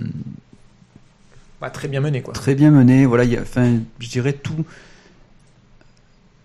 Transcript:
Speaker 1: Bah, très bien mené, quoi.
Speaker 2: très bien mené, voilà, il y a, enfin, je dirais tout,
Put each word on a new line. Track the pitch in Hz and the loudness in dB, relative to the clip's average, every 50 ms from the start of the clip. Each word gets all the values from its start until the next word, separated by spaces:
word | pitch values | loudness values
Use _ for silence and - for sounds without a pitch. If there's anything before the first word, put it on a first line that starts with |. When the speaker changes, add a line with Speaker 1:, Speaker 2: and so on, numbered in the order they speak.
| 78 78 - - - - - - _ _ _ _ _ _ _ _ _ _ _ - _ _ _ _ _ _ _ - _ _ _ _ | -8 -10 -10 -12 -14 -16 -18 -18 _ _ _ _ _ _ _ _ _ _ _ -20 _ _ _ _ _ _ _ -20 _ _ _ _
Speaker 1:
Bah, | 139 131 | -16 -16
très | - - - 143 | -14 -14 -12 -8
bien | 135 135 | -6 -6
mené, | 139 151 143 123 | -4 -4 -6 -6
quoi. | - - 117 | -8 -10 -12
Speaker 2:
très | - - 143 139 | -6 -2 -2 2
bien | 135 147 156 | 4 4 6
mené, | 151 139 123 123 127 131 139 | 6 6 6 6 6 6 4
voilà, | 127 117 120 123 | 4 4 2 2
il | 120 | 0
y | 120 | 0
a, | 117 | -4
enfin, | - - - 127 123 123 120 113 113 - - - | -6 -6 -2 -2 0 0 0 -2 -4 -8 -14 -18
je | 117 117 | -16 -8
dirais | - 123 120 143 143 | -8 -4 -4 -4 -6
tout, | 139 - - 156 156 156 - - - - _ - _ _ _ _ _ _ _ _ _ _ _ _ _ _ _ _ _ _ _ _ _ _ _ _ _ _ _ _ _ | -6 -10 -10 -8 -8 -8 -10 -12 -20 -20 _ -20 _ _ _ _ _ _ _ _ _ _ _ _ _ _ _ _ _ _ _ _ _ _ _ _ _ _ _ _ _